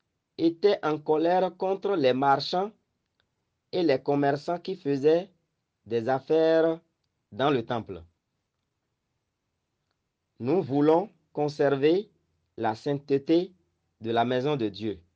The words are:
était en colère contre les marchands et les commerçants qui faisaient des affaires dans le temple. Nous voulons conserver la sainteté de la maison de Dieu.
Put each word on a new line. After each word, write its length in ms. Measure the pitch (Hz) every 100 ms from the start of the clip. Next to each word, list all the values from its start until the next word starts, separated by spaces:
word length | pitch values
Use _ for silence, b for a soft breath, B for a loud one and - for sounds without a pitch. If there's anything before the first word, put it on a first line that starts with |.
| _ _ _ -
était 400 | 165 165 202 202
en 140 | 151 151
colère 580 | 147 156 165 185 185 175
contre 400 | 190 190 202 196
les 160 | 131
marchands 580 | 127 139 139 - 180 202 - _ _ _ _ _ _ _ _ _
et 100 | 180
les 200 | 170 131
commerçants 580 | 143 143 143 147 160 175
qui 160 | 180 190
faisaient 560 | 143 139 143 165 202 _ _ _ _ _ -
des 220 | 117 113
affaires 680 | 131 - 160 160 160 160 165 _ _ _ _ _
dans 180 | 104 135
le 140 | 135
temple. 400 | 117 120 95 90 82 _ _ _ _ _ _ _ _ _ _ _ _ _ _ _ _ _ _ _ _ _ _ _
Nous 220 | 117 175
voulons 480 | 135 139 147 160 214 _ _
conserver 800 | - 147 147 143 139 143 180 214 _ _ _ _ -
la 160 | 113
sainteté 800 | 110 - 143 - 139 139 165 185 _ _ _ _ _
de 80 | 110
la 160 | 117 120
maison 300 | 127 135 147
de 120 | 110
Dieu. 340 | 95 107 92 _